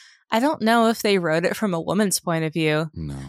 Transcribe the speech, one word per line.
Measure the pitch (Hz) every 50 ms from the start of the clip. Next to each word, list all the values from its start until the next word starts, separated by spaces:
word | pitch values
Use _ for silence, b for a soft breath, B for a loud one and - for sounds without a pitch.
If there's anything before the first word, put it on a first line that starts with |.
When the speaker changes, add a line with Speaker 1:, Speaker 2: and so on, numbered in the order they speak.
| b b b b b b
Speaker 1:
I | - 226
don't | 247 294 320 - -
know | 220 233 233 226 226
if | 233 - -
they | 220 202 190
wrote | 170 165 156 165 170
it | - 202
from | - 220 208 175
a | 165
woman's | 165 175 165 196 214 196 170 -
point | - 190 165 160 160
of | 156 151
view, | 170 160 156 151 151 160 156 -
Speaker 2:
No. | 165 160 147 139 139 135